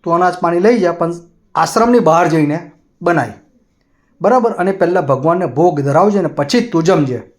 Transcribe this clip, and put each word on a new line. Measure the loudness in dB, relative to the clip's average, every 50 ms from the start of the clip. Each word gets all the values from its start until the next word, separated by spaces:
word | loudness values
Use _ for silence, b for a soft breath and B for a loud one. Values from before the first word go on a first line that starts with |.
| _
તું | -2 -2
અનાજ | 0 0 0 0 -2
પાણી | -2 -2 0 2
લઈ | 2 2 2 2
જા, | 0 -2 -2
પણ | -2 -4 -6 -6 -10 -14 _ _ _ _ _ _
આશ્રમની | -2 -2 0 0 0 2 4 4 4
બહાર | 4 4 2 2 2 2
જઈને | 2 0 0 0 -2 -6 -8 -14 _ _ _ _ _ _ -2
બનાય, | 0 0 0 -2 -4 -8 -20 _ _ _ _ _ _ _ _ _ _ _ _ _ _ _ _
બરાબર? | 0 2 2 2 2 0 -2
અને | -2 -2 -4 0
પહેલાં | 0 0 0 0 -2 0
ભગવાનને | 0 -2 0 0 -2 0 0 -2
ભોગ | -4 -2 0 0 0 0 0
ધરાવજે | -4 0 2 2 2 2 2 0
ને | -2 -2
પછી | -4 -4 -4 0 0 -2
જ | -2 0 -2
તું | 0 2
જમજે | 2 2 2 0 -2 -4 -8 -10 -14 _